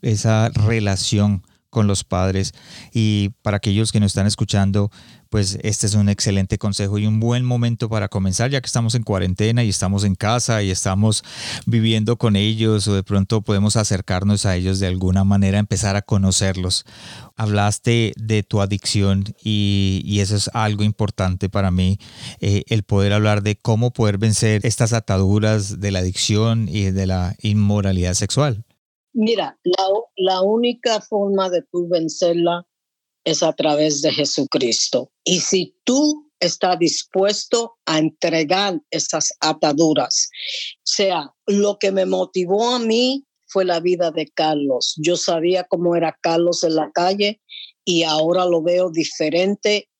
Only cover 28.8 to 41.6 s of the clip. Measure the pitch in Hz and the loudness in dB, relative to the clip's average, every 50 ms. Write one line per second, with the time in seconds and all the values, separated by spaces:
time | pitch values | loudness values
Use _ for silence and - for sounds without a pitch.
28.8 | _ _ _ _ _ _ _ 240 214 214 233 202 170 135 - _ _ 180 180 185 | _ _ _ _ _ _ _ -2 0 0 0 0 -2 -6 -8 _ _ -2 0 0
29.8 | 190 190 196 214 233 - _ - 185 190 190 185 190 196 214 226 240 240 240 240 | 2 0 0 -2 -2 -6 _ -2 0 0 2 2 2 2 2 2 2 0 -2 0
30.8 | - 247 226 214 214 - - 208 202 202 196 190 190 185 180 175 160 _ - 175 | -2 -2 -2 -2 -2 -2 -2 -2 0 0 0 0 0 0 -2 -2 -4 _ -4 -4
31.8 | 175 170 175 170 165 160 - - 185 175 170 170 170 170 170 175 180 _ _ _ | -2 0 0 0 0 -2 -2 0 0 2 2 2 2 0 0 -2 -6 _ _ _
32.8 | _ _ _ _ _ _ _ _ _ - 160 - - 160 156 - 147 156 151 147 | _ _ _ _ _ _ _ _ _ -2 -2 0 0 0 0 0 0 0 2 2
33.8 | 151 156 147 139 143 156 143 - 147 139 - - 139 - - 143 139 120 113 - | 2 0 0 0 -2 -2 0 0 -2 -2 -2 -2 -4 -2 -2 -2 0 0 0 -2
34.8 | - - - 123 123 - _ _ _ - 175 180 156 - - 190 175 139 _ _ | -2 -2 -2 -2 -4 -4 _ _ _ -2 -2 0 0 0 0 0 -2 -2 _ _
35.8 | _ - 247 269 302 302 302 302 - _ _ _ - 175 170 - - 180 180 175 | _ 0 2 2 2 2 0 -2 -8 _ _ _ -4 -4 -2 0 0 0 0 2
36.8 | 170 160 - - - _ - 185 190 202 208 202 - - - 233 233 226 - _ | 2 0 0 -2 -8 _ -2 0 0 2 0 -2 -4 -2 0 -2 -2 -2 -8 _
37.8 | _ - 160 156 156 160 156 _ - 170 170 165 160 143 185 185 202 202 185 156 | _ -2 0 0 0 0 -2 _ -2 0 0 0 0 0 0 0 0 -2 -4 -4
38.8 | _ _ - 139 - - - 160 - - - _ - 156 156 151 - 156 143 143 | _ _ -6 -6 -6 -4 -4 -4 -4 -4 -6 _ -2 -2 -2 0 0 0 2 2
39.8 | 165 160 156 151 131 117 - - - - - - - - - - - - - _ | 2 2 2 0 0 -2 -2 -2 -4 -4 -6 -14 -12 -10 -10 -10 -10 -12 -14 _
40.8 | _ - - - 202 190 185 165 147 139 _ _ _ - 202 202 | _ -6 -2 0 0 0 0 -2 -4 -8 _ _ _ -2 0 2